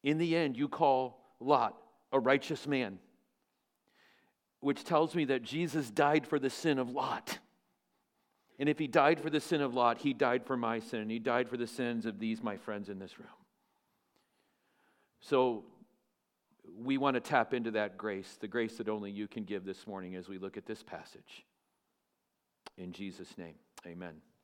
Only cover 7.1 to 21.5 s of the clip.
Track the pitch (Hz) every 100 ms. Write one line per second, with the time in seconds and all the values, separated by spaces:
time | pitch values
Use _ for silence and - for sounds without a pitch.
7.1 | - - - _ _ _ _ _ _ _
8.1 | _ _ _ _ - 143 147 147 156 147
9.1 | 165 160 151 - 160 139 123 120 117 143
10.1 | 120 131 123 123 127 117 113 110 117 107
11.1 | 113 113 120 123 123 117 - 120 117 110
12.1 | 98 110 110 120 101 - 104 101 98 95
13.1 | - - - _ _ _ _ _ _ _
14.1 | _ _ _ _ _ _ _ _ _ _
15.1 | _ - 135 127 113 - - - _ _
16.1 | _ _ _ _ _ 78 90 123 135 139
17.1 | 127 - 139 113 127 113 107 104 95 107
18.1 | 98 95 - 104 117 113 113 110 107 101
19.1 | 101 104 113 98 101 92 95 - 98 90
20.1 | 92 87 95 95 107 - 107 - 87 -
21.1 | - - - _